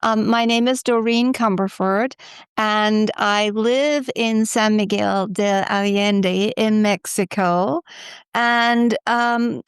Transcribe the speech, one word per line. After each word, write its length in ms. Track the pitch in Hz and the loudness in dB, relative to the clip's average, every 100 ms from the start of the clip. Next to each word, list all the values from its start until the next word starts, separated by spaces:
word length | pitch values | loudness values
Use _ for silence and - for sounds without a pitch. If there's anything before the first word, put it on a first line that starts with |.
Um, 240 | - 220 214 | 0 0 0
my 180 | 233 | 0
name 240 | 233 233 240 | 2 2 2
is 140 | 254 | 0
Doreen 500 | - 240 226 233 240 | 0 0 2 2 2
Cumberford, 800 | 254 233 185 190 - 190 196 240 - - - - - | 0 0 0 -2 -2 -2 0 -2 -6 -20 -20 -18 -4
and 540 | 214 214 214 214 214 - | -2 2 2 2 0 0
I 340 | 208 202 214 | 0 0 0
live 600 | 208 220 254 285 294 262 | 0 0 2 2 0 -4
in 300 | - 226 220 220 | -4 -2 0 0
San 300 | - 220 214 | 0 2 2
Miguel 500 | 202 208 202 196 190 | 0 0 0 0 -2
de 360 | 185 202 196 190 | -2 0 0 0
Allende 840 | 202 202 202 202 202 185 185 202 - | -2 0 0 2 2 0 0 -2 0
in 260 | 220 214 | 0 2
Mexico. 1000 | 214 202 - - 190 - 185 175 190 294 - - - - _ | 2 0 -4 -4 -4 -2 0 0 0 -4 -6 -20 -20 -20 _
And, 600 | - 233 240 233 233 240 220 - | -2 0 2 2 2 2 0 -2
um 560 | 240 240 240 233 226 | 0 0 0 -2 -4